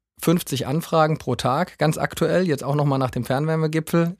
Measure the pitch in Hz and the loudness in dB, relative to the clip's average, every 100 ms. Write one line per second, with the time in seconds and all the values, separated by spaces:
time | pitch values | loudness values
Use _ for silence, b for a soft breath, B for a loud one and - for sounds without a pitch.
0 | _ - - 170 - 127 127 156 - 165 | _ -4 0 0 0 -4 -2 -2 0 2
1 | 156 156 - 120 123 139 180 - 151 - | 2 0 -4 -2 0 0 -2 0 0 0
2 | 143 - 160 170 185 135 131 147 143 135 | -4 -2 0 2 2 -2 0 0 2 2
3 | 127 127 113 131 156 160 160 156 156 170 | 0 -2 -2 -2 0 0 0 -2 0 0
4 | 170 180 | 0 -2